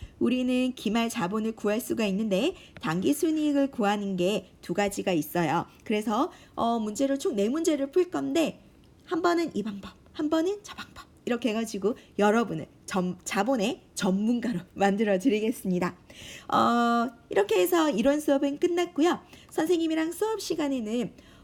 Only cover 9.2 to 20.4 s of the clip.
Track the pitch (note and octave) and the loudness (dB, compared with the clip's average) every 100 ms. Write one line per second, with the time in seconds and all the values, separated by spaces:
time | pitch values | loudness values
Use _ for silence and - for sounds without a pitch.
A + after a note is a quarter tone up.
9.2 | F4 E4+ E4 G3+ G#3 G3+ - - - - | 0 0 -2 -4 -6 -10 -14 -20 -16 -6
10.2 | D4+ D#4+ E4+ G4+ - - - - - - | 0 2 0 -2 -10 -16 -16 -18 -20 -12
11.2 | - A#3+ A#3+ G#3+ A3 G3+ F#3+ C4 - - | -6 -2 -2 -2 -4 -2 -2 -4 -8 2
12.2 | G#3 A3+ A3+ D#3+ - - - F#3+ F3+ F3+ | 4 4 0 -6 -10 -16 -6 -2 -2 -6
13.2 | - - G#3+ C4 G3+ F#4 - - F#3+ F#3+ | -4 -2 0 2 0 -2 -12 -2 0 2
14.2 | A3 A#3+ B3 F3+ - - G3 G3+ G#3+ F#3 | 0 0 -2 -6 -8 0 2 2 2 2
15.2 | F#3 G#3 G#3+ A3+ G3 F3+ F3+ F3 - - | 2 2 0 -2 -2 0 0 -4 -20 -20
16.2 | - - - - A3+ A#3+ A#3 A#3 A#3 - | -18 -16 -2 2 4 4 2 2 -2 -6
17.2 | - - G4+ G#4+ F4+ E4+ D#4 G#3+ C4+ D4 | -2 0 2 2 4 4 2 2 2 2
18.2 | D4 C#4 C#4+ C#4+ F4+ F4 F4 C#4 E4+ B3 | 2 2 0 0 0 0 -2 2 2 2
19.2 | - - - - D#4 E4+ E4 D#4+ D#4+ F4 | -6 -20 -8 -4 0 2 2 0 -2 -2
20.2 | G#4+ G#4+ | -2 -2